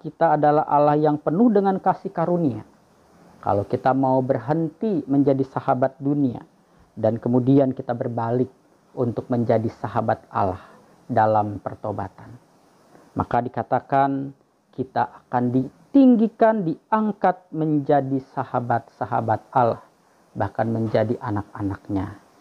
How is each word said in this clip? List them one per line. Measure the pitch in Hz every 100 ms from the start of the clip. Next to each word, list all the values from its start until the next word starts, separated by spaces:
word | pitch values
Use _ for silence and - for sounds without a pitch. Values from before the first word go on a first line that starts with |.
kita | 156 - 165 151
adalah | 147 151
Allah | - 143 147 151
yang | 151 147
penuh | 156 165 247
dengan | 202 196 190
kasih | 185 - 190
karunia. | - 165 175 151 110 - _ _ _ _ _ - -
Kalau | 98 101 101
kita | - 131
mau | 131 131 131
berhenti | 131 131 113 160 160 - 226 175
menjadi | - 139 139 135
sahabat | 135 135 - 127 131 -
dunia | 139 147 135 110 - _ _ _ _ -
dan | 110 113
kemudian | 123 123 123 139 131 127
kita | 127
berbalik | 120 131 117 117 123 127 - _ _ _ -
untuk | 120 123 -
menjadi | 123 113 113 110 -
sahabat | 110 113 113 110 -
Allah | 117 98 90 - - _ _ -
dalam | 113 110 107 104 101
pertobatan, | - 104 107 104 101 - 110 120 _ _ _ _ _ - _
maka | - 104 120
dikatakan | 120 117 - 123 - 135 139 139 139 - _ _ _
kita | - - 120 - - _
akan | 123 123
ditinggikan, | 127 135 - _ 277 262 226 220 - 220 226 170
diangkat | - _ 220 214 202 185 180 _
menjadi | 160 156 151 139 147 135 135 135
sahabat-sahabat | - 131 123 120 117 - - 123 120 113 107 -
Allah, | 131 120 110 - _ _ _ _
bahkan | 113 101 - 110
menjadi | 113 110 110 110 120
anak-anaknya | 123 101 - - 101 98 - 98 92 - _ _